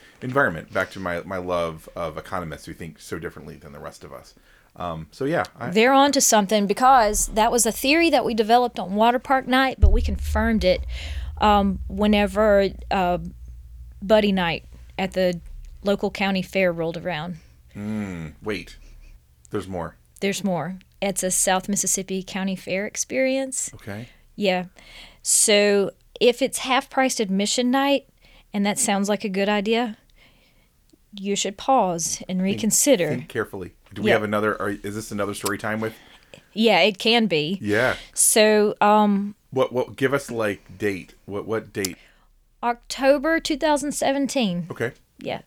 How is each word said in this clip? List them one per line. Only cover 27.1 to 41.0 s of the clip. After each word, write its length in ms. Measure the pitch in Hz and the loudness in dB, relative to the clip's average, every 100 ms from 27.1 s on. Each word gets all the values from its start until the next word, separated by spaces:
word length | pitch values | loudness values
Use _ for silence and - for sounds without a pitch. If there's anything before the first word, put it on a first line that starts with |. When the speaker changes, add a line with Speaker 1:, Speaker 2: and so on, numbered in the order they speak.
| 254 | 0
Speaker 2:
admission 500 | 196 190 208 - 247 | 0 0 0 0 2
night, 380 | 269 277 269 - _ _ - _ | 2 2 0 -2 _ _ -20 _
and 100 | 202 | -2
that 140 | 202 196 | 0 0
sounds 300 | - 202 202 | 0 0 0
like 140 | 202 | -2
a 60 | 214 | -2
good 200 | 196 196 | -2 0
idea, 480 | 208 202 226 240 220 _ _ _ _ _ _ _ _ _ _ _ 202 | 0 0 0 -2 -6 _ _ _ _ _ _ _ _ _ _ _ -8
you 200 | 196 196 | -4 -2
should 200 | - 208 | -4 -4
pause 680 | - 262 185 170 - - - | 2 2 2 0 -4 -6 -4
and 100 | 185 | -2
Speaker 1:
Think, 140 | 190 214 | 0 0
Speaker 2:
reconsider. 520 | 220 - 294 220 156 | 0 2 4 4 2
Speaker 1:
think 200 | 123 - | -2 -4
carefully. 460 | 117 101 98 90 - - | -6 -4 -6 -12 -16 -16
Do 100 | 104 | -2
we 60 | 208 | 2
Speaker 2:
Yeah. 60 | |
Speaker 1:
have 80 | 107 | 2
another, 360 | 104 104 107 - | 2 0 0 0
are, 100 | 101 | -4
is 240 | 104 104 | -6 -8
this 160 | 107 113 | -8 -6
another 220 | 104 101 | -4 -4
story 240 | 101 101 101 | -4 -6 -4
time 220 | 107 110 | -4 -4
with? 140 | 110 - - - _ - _ | -4 -8 -20 -20 _ -20 _
Speaker 2:
Yeah, 280 | 202 220 180 | 0 4 4
it 180 | 202 185 | 4 2
can 280 | 214 233 214 | 2 2 2
be. 320 | 156 151 190 | 0 -2 -4
Speaker 1:
Yeah. 360 | 104 104 123 - - | 0 2 2 -2 -6
Speaker 2:
So, 600 | - - 226 214 214 208 - | -2 2 4 6 6 2 2
um, 540 | 208 214 208 196 202 - _ | 4 6 4 2 -2 -10 _
Speaker 1:
What, 220 | 131 127 | -2 0
what, 240 | 123 117 104 | 0 -4 0
give 160 | 131 | 0
us, 160 | 139 - | 0 -4
like, 480 | 117 107 98 - 92 | -4 -2 -4 -10 -4
date. 360 | 107 95 | -4 -4